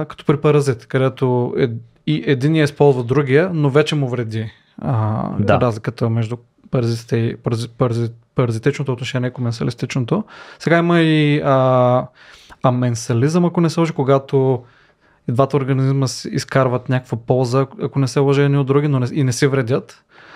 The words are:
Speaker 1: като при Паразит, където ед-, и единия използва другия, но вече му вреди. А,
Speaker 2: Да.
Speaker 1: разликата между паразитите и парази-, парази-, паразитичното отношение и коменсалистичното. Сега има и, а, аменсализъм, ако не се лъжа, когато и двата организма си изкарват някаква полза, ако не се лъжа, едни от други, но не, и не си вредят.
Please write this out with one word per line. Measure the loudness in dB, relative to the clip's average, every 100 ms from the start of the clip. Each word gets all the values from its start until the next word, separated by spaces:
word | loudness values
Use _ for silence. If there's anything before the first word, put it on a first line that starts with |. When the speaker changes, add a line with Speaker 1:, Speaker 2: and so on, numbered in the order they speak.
| -4
Speaker 1:
като | -6 -2
при | 0
Паразит, | 2 2 2 -2 -4
където | -2 -2 0 0 0 -2 -2
ед-, | -2 -4 -14 _ -4
и | -2 0
единия | 0 2 2
използва | 0 4 2 2
другия, | 0 0 2 2 2
но | 0 2
вече | 2 2 0
му | -2
вреди. | -4 -6 -6 -8 -12 _ -10
А, | -4 -2 -2 -2 -4 -2
Speaker 2:
Да. | 2 2
Speaker 1:
разликата | 2 -2 -6 -4 -2
между | -2 -4 -6 _ _ -6
паразитите | -2 -2 -2 -2 -2
и | -2 -4
парази-, | -4 -4 -6
парази-, | -4 -2 -2 -6 -8 _ -2
паразитичното | -2 -2 -2 -2 -4
отношение | -6 -6 -4 -6
и |
коменсалистичното. | -4 -6 -4 -6 -6 -6 -4 -2 -4 -4 -12 -20 -6
Сега | 0 2
има | 4 4
и, | 4 4 2 2
а, | 2 2 4 4 4 2 -2 _ -20 -20 -20 -4
аменсализъм, | 0 0 0 -2 -2 0 2 2 0
ако | 2
не | 0
се | 0
лъжа, | -2
когато | 0 2 2 2 0 2 0 -6 _ _ _ _ _ -4
и |
двата | 0 2 2
организма | 0 0 0 0 -2
си | -4 -8
изкарват | -8 -2 0 2 0 -2
някаква | -4 -4 -6
полза, | -2 0 0 0 -2 -4
ако | -6 -2
не | -2
се | 0
лъжа, | 2 2
едни | 2 0
от | 2
други, | 0 2
но | 0
не, | -2
и | -2
не | -2
си | 0 0
вредят. | 0 0 -2 -4 -18 _ _ -20